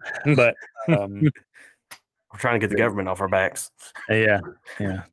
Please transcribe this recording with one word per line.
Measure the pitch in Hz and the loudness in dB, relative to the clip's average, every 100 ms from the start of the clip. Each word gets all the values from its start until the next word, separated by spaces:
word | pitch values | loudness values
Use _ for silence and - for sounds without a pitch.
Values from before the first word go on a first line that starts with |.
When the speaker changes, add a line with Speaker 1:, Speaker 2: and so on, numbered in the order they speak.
| - - 147 | -10 -4 2
Speaker 1:
<laughs> | 139 | 4
Speaker 2:
but, | 120 - - - - | 4 2 -12 -8 0
um, | 156 101 101 151 - _ - - _ _ - _ _ _ | 0 0 0 0 0 _ -20 -20 _ _ -20 _ _ _
Speaker 1:
We're | - | -4
trying | 123 117 | 0 0
to | 104 | 0
get | |
the | 104 | 2
government | 117 101 92 | 0 0 -4
off | 92 | -4
our | 98 | 0
backs. | 95 95 - - _ - - - | 2 0 -4 -12 _ -20 -16 -2
Speaker 2:
Yeah, | 110 110 101 90 - - - | 2 4 2 -2 -16 -18 -8
yeah. | 98 95 - | -6 -6 -10